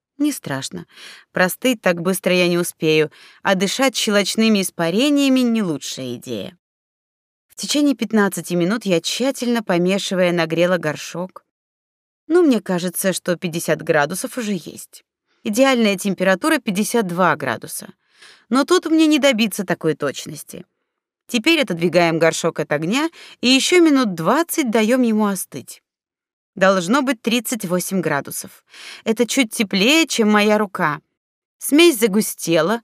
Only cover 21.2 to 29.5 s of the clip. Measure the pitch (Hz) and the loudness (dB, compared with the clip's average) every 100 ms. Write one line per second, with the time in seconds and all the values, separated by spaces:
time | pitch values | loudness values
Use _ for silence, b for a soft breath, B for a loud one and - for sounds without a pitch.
21.2 | - 247 311 330 254 165 170 170 170 160 | -4 -2 2 0 0 0 0 2 2 2
22.2 | 165 160 170 - 151 147 160 254 320 B | 2 2 -4 -4 -4 -4 -2 -2 -2 B
23.2 | B B 240 262 - 359 330 269 240 165 | B B 2 2 4 4 4 4 0 -2
24.2 | 165 277 339 - 254 226 214 262 240 214 | 0 0 0 -2 0 0 2 2 2 2
25.2 | 208 190 - 139 - - _ _ _ _ | 0 -2 -8 -12 -14 -20 _ _ _ _
26.2 | _ _ _ - 190 190 170 277 262 262 | _ _ _ 2 4 4 2 0 2 -2
27.2 | 233 240 226 233 170 180 - 190 156 143 | 0 -2 -2 -6 -2 -4 -2 -2 -2 -2
28.2 | 135 - - - _ B B B - 220 | -6 -12 -14 -20 _ B B B -4 -2
29.2 | 233 - 240 | 0 0 0